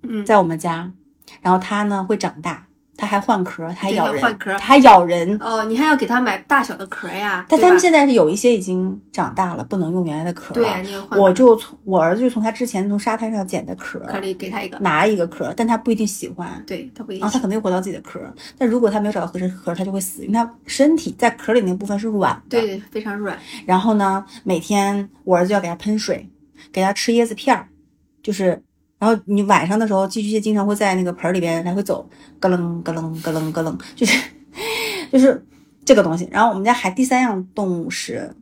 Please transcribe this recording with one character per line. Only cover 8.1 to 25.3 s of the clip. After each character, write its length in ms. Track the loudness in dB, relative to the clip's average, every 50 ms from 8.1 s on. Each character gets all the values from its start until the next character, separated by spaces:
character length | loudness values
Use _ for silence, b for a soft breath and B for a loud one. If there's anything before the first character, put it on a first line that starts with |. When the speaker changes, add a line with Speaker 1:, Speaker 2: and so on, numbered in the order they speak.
Speaker 2:
有 160 | 6 4 4 4
一 80 | 2
些 180 | 2 2 2 2
已 60 | 2
经 400 | 0 -2 -2 -2 -2 -4 -6 -8 _ _
长 240 | -6 -6 -6 -4 -2
大 200 | -2 -2 -2 -4
了， 20 |
Speaker 1:
对 20 | -8
吧？ 40 | -8 -6
Speaker 2:
不 60 | -4 -4
能 140 | -2 -2
用 120 | -2 -2 -2
原 140 | -4 -4 -6
来 60 | -6
的 80 | -6
壳 160 | -8 -10 -14 -8
了。 60 | -2
Speaker 1:
对 100 | 0 0
呀， 160 | 0 0 -4
你 100 | -8 -8
要 80 | -10 -12
换 100 | -10 -2
壳。 120 | 2 4
Speaker 2:
我 100 | 6 6
就 240 | 6 6 6 6 6
从， 220 | 6 2 -12 -20 -16 _
我 160 | -2 0 2
儿 140 | 2 2 2
子 60 | 2
就 80 | 0 -2
从 140 | 0 0
他 100 | -4 -4
之 140 | -4 -4 -6
前 200 | -4 -2 -4 -2 -2
从 100 | -2 -2
沙 180 | -2 -4 -4
滩 160 | -4 -4 -6
上 140 | -4 -6 -6
捡 180 | -4 -6 -8 -8
的 100 | -8 -12
壳， 220 | -12 -12 -12 -12 -12
Speaker 1:
壳 180 | -12 -10 -10 -8
里 160 | -8 -8 -8
给 160 | -8 -10 -10
他 100 | -10 -10
一 60 | -10 -10
个。 80 | -8 -4
Speaker 2:
拿 260 | -2 0 2 2 2
一 100 | 2 2
个 100 | 2 0
壳， 280 | -4 -4 -8 -8 -6 -4
但 100 | -2 0
他 100 | 0 0
不 140 | 0 0 -2
一 40 | 0
定 120 | 0 0
喜 220 | -4 -4 -8 -12 -12
欢。 340 | -10 -12 -12 -12 -12 -14 -12
Speaker 1:
对， 240 | -12 -12 -12 -12 -14 -16
他 80 | -18
不 100 | -14 -12
一 60 | -10 -4
定 20 |
喜 20 |
欢。 80 | -4 -2
Speaker 2:
然 0 |
后 20 |
他 80 | -2 -2
可 60 | -2
能 80 | -2 -4
又 60 | -2
回 100 | -2 0
到 100 | -2 -2
自 80 | -2 -4
己 80 | -10
的 60 | -12
壳， 180 | -14 -16 -16 -14 -14 -16 -18 B B B B _
但 100 | -2 0
如 100 | 2 2
果 120 | 2 2
他 100 | 2 0
没 60 | -2
有 60 | -2
找 80 | -2 -4
到 60 | -6
合 120 | -6 -6 -4
适 100 | -6 -6
壳， 260 | -6 -6 -8 -8 -6
他 100 | -4 -6
就 60 | -4
会 100 | -4 -6
死， 220 | -6 -6 -10 -12
因 60 | -6 -2
为 60 | 0
他 200 | 0 0 -2 -6 -18 _
身 280 | -12 0 2 4 4 4
体 180 | 2 -2 -6 -4
在 140 | 0 0 0
壳 220 | 0 -2 -4 0
里 80 | 0 2
那 100 | 2 0 -4
部 120 | -4 -6
分 120 | -6 -6 -6
是 100 | -4 -4
软 260 | -2 0 0 0 -2
的。 260 | -4 _ -2 -2 -2
Speaker 1:
对， 60 | -2
对， 160 | -2 -6 -8 -14 -10
非 100 | -10 -10
常 160 | -8 -8 -8
软。 220 | -6 -6 -8 -8 B B B B B B
Speaker 2:
然 160 | 0 2 2
后 140 | 4 2 2
呢， 300 | 2 2 2 0 -2 -6 B B -10 B
每 160 | -2 -2 -2
天 480 | -2 -2 0 0 0 0 0 -2 -6 -8 _ _ _
我 120 | 0